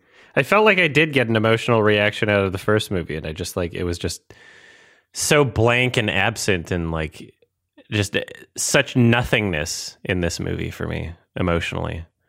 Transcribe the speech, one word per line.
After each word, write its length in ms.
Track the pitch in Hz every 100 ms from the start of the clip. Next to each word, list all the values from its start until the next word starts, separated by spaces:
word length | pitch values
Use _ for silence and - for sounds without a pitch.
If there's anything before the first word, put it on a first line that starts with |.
| _ _ - 135
I 60 |
felt 220 | 139 202 214
like 140 | 185
I 80 | 165
did 260 | 139 156
get 140 | 135 113
an 80 | 110
emotional 480 | 113 113 - 113
reaction 440 | 107 104 107 - 107
out 140 | 101 95
of 60 |
the 40 | 92
first 320 | - 107 -
movie, 260 | 92 80 78
and 100 | -
I 60 |
just, 220 | - 87 92
like, 180 | 85 90
it 80 |
was 160 | 90 87
just 220 | 90 - _ - - - - - _ _ _
so 300 | - - 151 131
blank 500 | 110 117 120 123 123
and 120 | 107
absent 640 | 85 107 104 - 90 80
and, 200 | 90 82
like, 420 | 80 78 - - _ _ _ _ _ -
just, 240 | 107 98 -
uh, 60 | - - - -
such 380 | - 151 135 131
nothingness 1040 | 117 120 120 120 104 76 76 - - -
in 180 | - 90
this 180 | 85 -
movie 320 | 90 87 85
for 160 | - 82
me 240 | 82 82 82 _ -
emotionally. 680 | 90 85 - 87 82 85 82 _